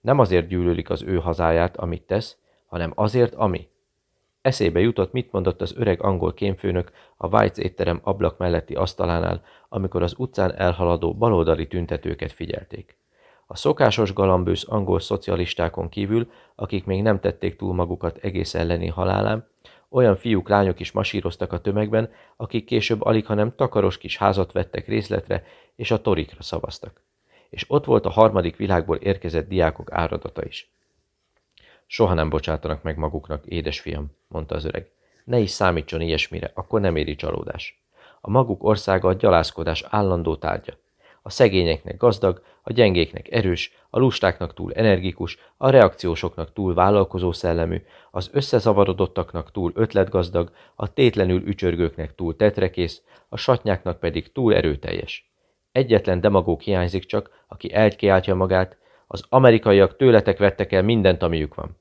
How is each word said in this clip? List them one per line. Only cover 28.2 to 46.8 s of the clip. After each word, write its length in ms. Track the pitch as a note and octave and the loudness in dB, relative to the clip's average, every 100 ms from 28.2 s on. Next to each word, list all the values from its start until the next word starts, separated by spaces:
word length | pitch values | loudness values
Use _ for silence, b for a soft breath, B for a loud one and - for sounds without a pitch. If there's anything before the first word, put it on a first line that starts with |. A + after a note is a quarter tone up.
| A2 G2+ F2 - | 4 4 -2 -4
világból 400 | G2+ F2+ E2+ E2 | 0 0 0 -2
érkezett 520 | G2 F#2+ F2 D#2+ D#2 | -2 -2 -2 -4 -4
diákok 440 | F#2+ E2 - - | 0 0 -2 -8
áradata 520 | - E2 - - - | -4 -4 -6 -10 -10
is. 260 | - - - _ _ _ _ _ _ _ _ _ b b b | -12 -12 -20 _ _ _ _ _ _ _ _ _ b b b
„Soha 280 | - G#2+ | 0 2
nem 140 | F2 D#2 | 2 0
bocsátanak 540 | D2+ D#2 D2+ D#2 D2+ | -2 -2 -6 -4 -6
meg 140 | D#2+ D2 | -6 -6
maguknak, 480 | D#2 D#2+ C#2+ D2+ - | -6 -6 -10 -12 -8
édesfiam”, 640 | E2+ D2+ - - D#2 D2 _ _ | -6 -6 -8 -8 -8 -10 _ _
mondta 260 | D#2+ D#2 | -10 -6
az 100 | D2+ | -6
öreg. 260 | D2+ - - _ _ _ | -6 -8 -12 _ _ _
Ne 140 | - B2 | -2 0
is 120 | G2+ | 0
számítson 500 | - F#2+ E2+ D2+ E2 | 2 2 2 -2 -6
ilyesmire, 500 | E2 D#2+ - D#2+ - | -2 -2 -4 -8 -10
akkor 260 | - - A2 | -12 -4 0
nem 160 | G2 D#2+ | 0 0
éri 180 | D2+ | -4
csalódás. 680 | D2 D#2+ - - - - _ _ b b b | -6 -6 -6 -8 -10 -12 _ _ b b b
A 100 | - | 0
maguk 340 | A2+ A#2+ - | 0 2 0
országa 440 | - G#2 - F#2+ F#2 | 0 0 2 2 2
a 40 | |
gyalázkodás 720 | F#2 G#2 F2 E2 - E2 D#2+ - | 2 4 4 2 -4 -4 -4 -2
állandó 480 | G#2+ G2+ F2 E2 D#2 | 0 0 0 -2 -4
tárgya. 360 | D#2+ - - - _ b b b | -4 -6 -8 -18 _ b b b
A 80 | - | -16
szegényeknek 680 | - A#2+ F#2+ E2+ D#2 - F#2 | 2 4 4 2 0 -4 0
gazdag, 460 | A#2+ G#2+ G2 F2+ b b | 0 2 0 -2 b b
a 100 | - | -8
gyengéknek 600 | A#2 G#2+ F2+ D#2+ - - | 4 4 4 0 -4 -4
erős, 400 | A#2 F#2+ E2+ - b b | -2 0 -2 -4 b b
a 80 | - | 2
lustáknak 560 | C3 - G2 - E2+ | 2 2 0 0 -8
túl 180 | - F2 | -8 -8
energikus, 680 | - A2+ F#2+ F2+ E2+ F2 - b b | 0 2 4 0 -6 -10 -10 b b
a 140 | C3 | 4
reakciósoknak 840 | C3+ G2 - F2+ E2 F2+ - D#2+ | 8 6 4 -4 -4 -6 -8 -12
túl 220 | - F#2+ | -4 -2
vállalkozó 580 | F2 | 4